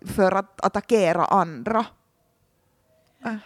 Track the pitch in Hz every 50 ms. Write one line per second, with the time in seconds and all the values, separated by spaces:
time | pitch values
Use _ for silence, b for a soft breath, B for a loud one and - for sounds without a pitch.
0 | - 185 - - 190 185 190 196 196 - _ - - 190 - 202 - - 240 214
1 | 185 160 170 170 151 - - 196 170 170 156 117 120 214 226 220 220 - - _
2 | _ _ _ _ _ _ _ _ _ _ _ _ _ _ _ _ _ _ _ _
3 | _ _ _ _ - 240 220 208 -